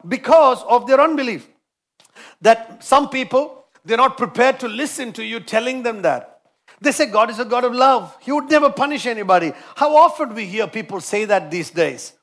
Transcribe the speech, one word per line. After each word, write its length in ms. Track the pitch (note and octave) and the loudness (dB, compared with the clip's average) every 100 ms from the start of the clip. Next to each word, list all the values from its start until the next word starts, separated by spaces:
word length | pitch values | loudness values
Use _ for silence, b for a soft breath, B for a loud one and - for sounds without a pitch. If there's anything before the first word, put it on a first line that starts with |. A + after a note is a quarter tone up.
| E3+ | -8
because 580 | B3 - E4 C#4 A#3+ | -8 4 6 6 2
of 240 | - A#3+ A#3+ | 0 0 2
their 120 | C4+ | 2
unbelief." 480 | D#4 D4+ B3 D#3+ - _ _ _ _ _ B B B B | 2 0 -4 -8 -14 _ _ _ _ _ B B B B
That 400 | G#3 A3+ - - | 4 4 0 -18
some 260 | - C4+ C#4+ | 0 2 2
people, 580 | C4 B3+ B3+ D4+ - _ _ | -6 -2 -2 -2 -12 _ _
they're 120 | D#3+ A3+ | -4 0
not 200 | C4 - | 0 0
prepared 420 | - F3 B3+ C4 | -6 2 2 2
to 80 | A#3+ | -8
listen 440 | G#3+ D4 - A#3+ | -6 -8 -8 -12
to 120 | A3+ | -12
you 140 | A3 A3+ | -10 -10
telling 460 | E3+ A3 A#3+ C4 | -4 -4 -4 -6
them 180 | A#3 G#3+ | -8 -4
that. 380 | E3+ B2 - _ _ _ _ b | -2 -2 -8 _ _ _ _ b
They 100 | C#4+ | -4
say, 160 | - C#4+ | 0 0
"God 240 | G#3 A#3 | 0 0
is 80 | A3 | -4
a 60 | |
God 180 | A#3 A#3+ | -4 -2
of 100 | B3 | -2
love. 440 | B3 C4 B3+ F#3+ - | 2 2 2 -2 -16
He 140 | - | -6
would 180 | D4 C#4 | -6 2
never 180 | D4+ C#4+ | 2 2
punish 380 | C#4+ C#4 D4 B3 | 0 -4 -4 -6
anybody." 460 | A3 G3 F3+ E3 B B - | -6 2 2 2 B B -2
How 200 | D4 D4+ | 2 6
often 380 | E4 D#4+ C#4 | 6 4 -8
we 120 | A3 G3 | -6 -8
hear 200 | G#3+ G3+ | -6 -6
people 340 | A3 F3 F#3+ | -6 -10 -12
say 240 | - G#3 | -6 -4
that 280 | G#3+ G3 D#3 | 0 0 0
these 180 | F3 D#3 | -8 -6
days? 440 | E3+ D3+ B2 - _ | -2 -2 -4 -18 _